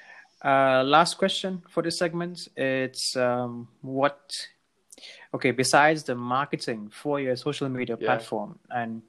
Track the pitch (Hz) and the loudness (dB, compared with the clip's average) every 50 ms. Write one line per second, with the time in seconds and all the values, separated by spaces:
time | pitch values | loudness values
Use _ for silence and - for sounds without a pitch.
0 | - - - - - _ _ - - 143 139 135 135 135 131 131 131 135 143 156 | -20 -20 -20 -20 -20 _ _ -4 0 2 4 4 6 6 4 4 4 6 6 6
1 | 175 170 - - 190 190 - - - 190 190 180 175 - - - 160 165 165 - | 6 6 2 0 0 0 0 -2 -4 -6 -6 -8 -10 -6 -4 -2 -2 -2 -2 -2
2 | 180 170 160 170 175 175 175 165 - - - - 139 135 131 131 131 127 127 - | -2 -2 -2 -2 -4 -6 -8 -12 -14 -12 -6 -4 -2 0 0 0 -2 -4 -4 -4
3 | - - - 131 123 123 123 123 123 120 120 117 120 117 _ _ - 131 135 131 | -6 -4 -2 0 0 2 2 0 -2 -4 -6 -8 -12 -14 _ _ -10 -6 -2 2
4 | 135 143 - - _ - - - - - _ _ _ _ _ _ _ _ - - | 2 0 0 -2 _ -14 -12 -12 -12 -12 _ _ _ _ _ _ _ _ -20 -20
5 | - - - - - - - 131 - 131 120 120 127 - - 151 139 151 160 156 | -20 -20 -20 -20 -16 -10 -6 0 0 2 2 2 2 4 6 6 6 6 4 2
6 | 147 - 127 120 120 123 123 131 143 - - 147 - - 120 110 104 107 - - | -2 -4 -4 -4 -2 -2 -2 -2 -2 -2 -4 -6 -4 -6 -6 -6 -8 -14 -14 -8
7 | - 147 143 143 135 131 127 123 - 147 143 - 143 135 131 123 123 117 117 113 | -4 -4 -2 -2 0 -2 -2 -2 -2 -4 -4 -4 -4 -4 -4 -4 -4 -4 -6 -4
8 | - - 123 113 - - - 110 104 - - - _ - - 123 117 117 113 113 | 0 0 0 0 -2 -4 -6 -6 -6 -6 -12 -16 _ -8 -6 -6 -4 -4 -8 -10
9 | 110 | -14